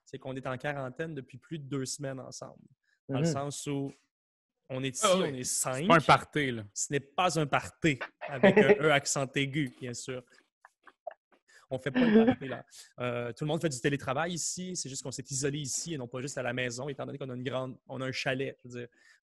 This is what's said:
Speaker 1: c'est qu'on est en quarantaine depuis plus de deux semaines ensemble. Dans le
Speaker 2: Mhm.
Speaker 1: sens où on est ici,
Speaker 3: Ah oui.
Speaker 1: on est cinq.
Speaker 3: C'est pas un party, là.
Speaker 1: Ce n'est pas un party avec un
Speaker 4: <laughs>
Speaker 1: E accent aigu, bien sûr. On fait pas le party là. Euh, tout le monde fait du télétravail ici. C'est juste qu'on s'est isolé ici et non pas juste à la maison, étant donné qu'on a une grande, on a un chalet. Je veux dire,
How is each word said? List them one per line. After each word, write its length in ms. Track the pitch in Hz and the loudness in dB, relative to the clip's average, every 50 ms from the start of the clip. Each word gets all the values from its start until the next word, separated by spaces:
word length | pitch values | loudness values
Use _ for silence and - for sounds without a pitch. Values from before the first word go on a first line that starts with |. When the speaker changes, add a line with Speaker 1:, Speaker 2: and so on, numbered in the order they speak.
| _ | _
Speaker 1:
c'est 140 | _ - 135 | _ -16 -14
qu'on 160 | - 135 131 | -10 -10 -8
est 100 | 131 131 | -6 -4
en 120 | 143 127 127 | -4 -4 -4
quarantaine 560 | - 147 147 143 135 127 120 - 160 165 160 | -2 -4 -4 -4 -4 -8 -6 -8 -8 -8 -6
depuis 220 | 139 127 - - 123 | -10 -10 -12 -14 -18
plus 200 | _ - 165 165 | _ -12 -12 -10
de 40 | 139 | -8
deux 220 | 131 139 139 131 | -6 -4 -4 -4
semaines 340 | 127 - - 143 135 135 131 | -4 -6 -6 -6 -8 -8 -8
ensemble. 400 | 123 127 - - - - - - - - _ _ _ _ _ _ _ - | -10 -12 -14 -14 -14 -16 -16 -20 -20 -20 _ _ _ _ _ _ _ -4
Dans 120 | 135 131 | -2 2
le 60 | 151 165 | 2 2
Speaker 2:
Mhm. 40 | 151 | 2
Speaker 1:
sens 320 | 139 143 143 139 - - 143 | 0 -2 -4 -6 -8 -4 -4
où 260 | 143 139 139 139 - _ _ _ _ _ _ _ _ _ _ _ _ _ _ - | -2 -2 -4 -6 -8 _ _ _ _ _ _ _ _ _ _ _ _ _ _ -10
on 160 | 131 131 135 | -6 -4 -4
est 60 | 135 | -4
ici, 160 | 127 - - 208 | -2 2 4 4
Speaker 3:
Ah 100 | 180 190 | 4 4
oui. 100 | 185 160 | 4 0
Speaker 1:
on 40 | 135 | -2
est 80 | 127 127 | -4 -4
cinq. 300 | - - - - 143 131 131 156 | -4 -2 -2 -2 -2 -2 0 4
Speaker 3:
C'est 40 | 196 | 6
pas 80 | 170 | 6
un 40 | 165 | 6
party, 500 | 139 - 147 131 - - - 156 147 131 | 8 8 6 6 6 0 -2 -2 0 0
là. 120 | 120 113 107 104 - | -2 -4 -6 -10 -8
Speaker 1:
Ce 180 | - - - | -8 -6 -2
n'est 80 | 147 143 | -2 -2
pas 400 | 139 - - - 180 185 156 160 | -2 -4 -2 2 2 2 4 2
un 60 | 151 | 0
party 540 | 139 - 131 - - - _ - 165 143 127 - - _ - - - | 2 2 0 0 0 -8 _ 2 2 2 2 -2 -10 _ -12 -12 -8
avec 300 | 147 131 123 196 185 208 | -2 4 6 8 8 8
un 40 | |
Speaker 4:
<laughs> 200 | 202 180 208 208 | 8 8 8 6
Speaker 1:
E 100 | 147 156 | 6 6
accent 360 | 147 143 143 - - 147 139 131 - | 6 4 4 2 -2 -2 -2 -2 -2
aigu, 360 | 147 139 139 131 160 147 127 123 - | -2 -2 -2 0 -2 -2 -2 -4 -8
bien 140 | 131 123 120 | -10 -10 -8
sûr. 280 | - - - 131 123 123 _ _ _ _ _ _ _ _ - _ _ _ - - _ - - - _ _ _ _ _ _ _ _ - - - | -8 -8 -10 -10 -10 -10 _ _ _ _ _ _ _ _ -20 _ _ _ -20 -20 _ -16 -16 -16 _ _ _ _ _ _ _ _ -20 -14 -10
On 100 | 131 131 | -8 -6
fait 120 | - 147 | -6 -2
pas 100 | 127 254 247 | 2 4 4
le 200 | 233 208 220 226 | 8 8 8 8
party 220 | 233 262 - - 131 | 8 4 0 -2 -8
là. 180 | 127 120 - _ - - - - _ - | -10 -10 -12 _ -20 -20 -20 -18 _ -6
Euh, 320 | 123 123 120 120 120 120 117 | -4 -2 -2 -2 -4 -6 -6
tout 100 | - 156 | -4 -2
le 40 | 151 | -2
monde 140 | 151 170 | -2 0
fait 80 | 170 165 | 0 -2
du 100 | 135 120 | -2 0
télétravail 540 | - 151 139 139 - - 127 135 160 175 175 | -2 -2 -2 -2 -2 -4 -2 -2 -2 -4 -4
ici. 420 | 160 - - - - 185 185 185 | -4 -6 -6 -6 -6 -8 -8 -8
C'est 140 | 170 - 135 | -8 -8 -8
juste 120 | 131 135 - | -10 -10 -10
qu'on 80 | 147 | -10
s'est 140 | 120 - 127 - | -8 -10 -10 -8
isolé 300 | 139 131 139 143 139 151 | -6 -2 -2 -2 -2 -2
ici 340 | 147 131 - - - 165 165 | -4 -6 -6 -6 -6 -6 -6
et 40 | 143 | -6
non 100 | 123 117 | -8 -8
pas 140 | - 127 | -8 -8
juste 160 | 127 147 - 143 | -8 -6 -6 -4
à 60 | 123 | -4
la 100 | 123 123 | -4 -2
maison, 360 | 127 127 123 117 120 131 151 | -2 -2 -4 -4 -6 -6 -8
étant 160 | 135 - 127 | -8 -8 -8
donné 120 | 127 127 139 | -10 -8 -10
qu'on 120 | 143 131 | -8 -8
a 60 | 127 | -8
une 80 | 123 127 | -6 -6
grande, 320 | 131 120 131 131 131 127 - _ - | -4 -4 -4 -4 -6 -8 -14 _ -12
on 140 | 139 127 | -10 -6
a 40 | 131 | -6
un 60 | 131 | -6
chalet. 460 | 127 - - 143 131 131 139 131 127 _ - | -4 -4 -2 -2 -2 -2 -2 -6 -6 _ -14
Je 60 | 127 | -14
veux 100 | 123 123 | -12 -12
dire, 80 | 120 120 _ _ _ _ _ _ | -12 -12 _ _ _ _ _ _